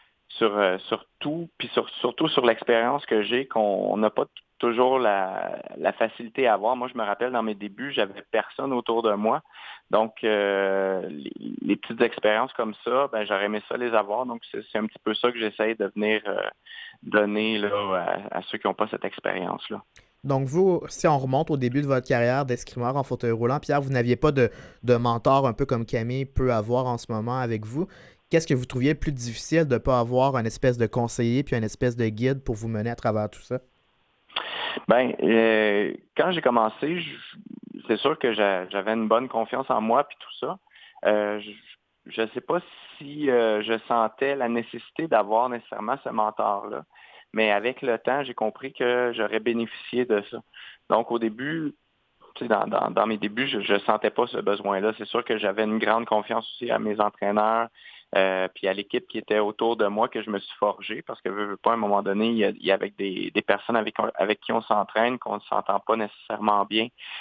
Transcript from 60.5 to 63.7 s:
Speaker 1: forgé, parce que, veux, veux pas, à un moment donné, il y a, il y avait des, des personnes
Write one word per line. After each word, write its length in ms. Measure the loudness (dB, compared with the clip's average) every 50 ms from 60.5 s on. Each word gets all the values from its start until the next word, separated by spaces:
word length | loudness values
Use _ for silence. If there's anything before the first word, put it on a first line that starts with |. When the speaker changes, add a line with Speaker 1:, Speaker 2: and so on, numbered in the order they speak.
| -4 0
Speaker 1:
forgé, 440 | 0 0 0 -2 -6 -8 -8 -8 -8
parce 180 | -10 -12 -8
que, 80 | _ -6
veux, 160 | -4 -4 -4
veux 120 | -4 -6 0
pas, 140 | 2 2 2
à 20 |
un 20 | 4
moment 240 | 2 2 2 2 2
donné, 260 | 0 0 2 2 2
il 60 | 2 2
y 60 | 2
a, 20 | 0
il 160 | 0 0 0
y 80 | 2 2
avait 220 | 2 0 -4 -6
des, 340 | -6 -6 -6 -4 -4 -6 -2 -2
des 80 | -2 0
personnes 340 | 2 0 0 0 -2